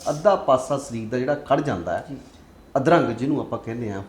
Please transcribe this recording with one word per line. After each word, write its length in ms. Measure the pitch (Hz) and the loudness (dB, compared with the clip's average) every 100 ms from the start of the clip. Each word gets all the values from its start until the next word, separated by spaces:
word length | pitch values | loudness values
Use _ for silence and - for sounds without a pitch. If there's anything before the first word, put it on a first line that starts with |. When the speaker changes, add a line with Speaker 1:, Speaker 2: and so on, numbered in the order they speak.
| - | -4
Speaker 1:
ਅੱਧਾ 260 | 151 208 185 | 2 4 4
ਪਾਸਾ 420 | - - - 139 | 4 2 2 -4
ਸਰੀਰ 320 | - 117 110 | -4 -8 -4
ਦਾ 80 | 123 | -2
ਜਿਹੜਾ 180 | 131 147 | -2 -2
ਖੜ 260 | - - | 2 0
ਜਾਂਦਾ 360 | 147 98 82 87 | 2 -2 -2 -4
ਹੈ, 80 | - | -6
Speaker 2:
ਜੀ। 80 | 135 - - - - - - | -14 -16 -20 -20 -20 -4 0
Speaker 1:
ਅਧਰੰਗ 320 | 143 170 123 | 4 4 4
ਜਿਹਨੂੰ 320 | 113 135 139 | -2 -2 -2
ਆਪਾਂ 180 | 104 113 | -4 -8
ਕਹਿੰਦੇ 320 | - 117 113 | -6 -6 -6
ਹਾਂ, 120 | 98 | -6